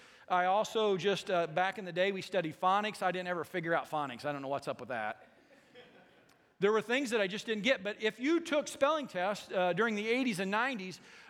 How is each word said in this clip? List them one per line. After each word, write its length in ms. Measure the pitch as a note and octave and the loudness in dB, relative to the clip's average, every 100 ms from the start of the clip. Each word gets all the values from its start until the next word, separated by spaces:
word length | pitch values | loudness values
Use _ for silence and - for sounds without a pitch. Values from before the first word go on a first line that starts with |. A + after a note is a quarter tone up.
| - - - | -20 -12 0
I 160 | F3+ | 2
also 520 | F3+ G3 G3+ A3+ G#3+ F#3+ | 4 2 2 2 2 2
just, 320 | G3 F#3+ - | 2 0 0
uh, 200 | F3+ E3 | 0 2
back 280 | D#3 F#3+ F#3+ | 2 0 -2
in 80 | |
the 80 | F#3 | -4
day, 200 | E3+ G3 | 0 0
we 100 | F#3+ | 0
studied 320 | E3+ G3 D#3+ - | -2 -2 -2 0
phonics. 420 | F#3 G3 G#3 - | 2 4 2 -2
I 80 | F#3 | -2
didn't 160 | F3+ F3+ | -2 -2
ever 160 | F3+ | -4
figure 320 | D3 F3+ E3 | -4 -4 0
out 160 | E3 C3 | 0 0
phonics. 340 | D3+ C#3 A#2 | -2 -4 -4
I 60 | D3 | -6
don't 120 | C#3+ | -4
know 60 | C3+ | -4
what's 200 | C#3 - | -4 -4
up 100 | B2+ | -8
with 120 | A#2+ | -6
that. 360 | A#2+ G#2+ - - _ _ - _ B3 - - - _ _ _ _ - | -4 -4 -6 -14 _ _ -20 _ -20 -20 -20 -20 _ _ _ _ 0
There 100 | G3 | 2
were 100 | G#3+ | 4
things 300 | - B3+ C4+ | 2 0 2
that 100 | A3+ | 0
I 60 | G3 | 0
just 200 | G3 - | -2 -4
didn't 180 | G#3+ | 0
get, 180 | G3+ A#3+ | 2 2
but 140 | G3 G#3 | -2 -2
if 200 | G#3+ G#3+ | -4 0
you 180 | C4 E4 | 0 0
took 300 | E4+ D4 C#4 | 2 -2 -2
spelling 400 | - C#4 D#4 B3 | 0 2 2 -2
tests, 440 | F3+ F#3 G3+ - | -2 -2 -4 -4
uh, 200 | G3 F3+ | 0 2
during 240 | F3 A#3 G#3 | 2 2 0
the 120 | A3 | 0
eighties 300 | B3 B3+ F3+ | 0 0 0
and 140 | G3 | 0
nineties, 480 | G#3 B3+ A#3+ F#3 E3 - - | 0 0 -4 -8 -12 -18 -20